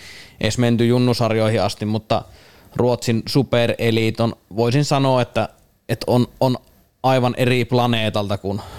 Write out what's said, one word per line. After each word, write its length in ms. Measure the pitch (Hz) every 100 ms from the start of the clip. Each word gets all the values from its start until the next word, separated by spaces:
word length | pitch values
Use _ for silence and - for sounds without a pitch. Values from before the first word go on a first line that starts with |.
| - - - -
edes 180 | 110 123
menty 280 | 120 113 117
junnusarjoihin 760 | 123 123 120 113 110 110 110
asti, 220 | 107 - 104
mutta 360 | 107 - 113 - - - - - -
Ruotsin 460 | 120 120 - 113 -
supereliit 920 | 143 120 120 117 - 117 113 110 -
on, 120 | 113 - _ 95
voisin 280 | 120 139
sanoa, 380 | 143 139 135 127
että, 260 | 120 113 104 - _ _ -
että 160 | 117 -
on, 200 | 123 117 -
on 180 | 127 123 - _ _ _
aivan 320 | 131 131 123 -
eri 280 | 127 123
planeetalta 760 | 113 123 120 113 107 107 101 101
kuin 220 | 95 101 -